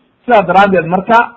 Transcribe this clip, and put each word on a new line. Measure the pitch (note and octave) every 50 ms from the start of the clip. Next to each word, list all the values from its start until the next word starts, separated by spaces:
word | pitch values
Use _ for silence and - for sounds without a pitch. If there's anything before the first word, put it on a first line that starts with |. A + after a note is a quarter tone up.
| _ _ _ _ _
Sidaa | A#3+ A#3+ G#3
daraaddeed | F3+ E3+ F3 F#3+ G3+ G3 F#3 E3+ D#3+
marka | E3 F3+ F#3+ F#3 - A3 A#3+ A#3 - -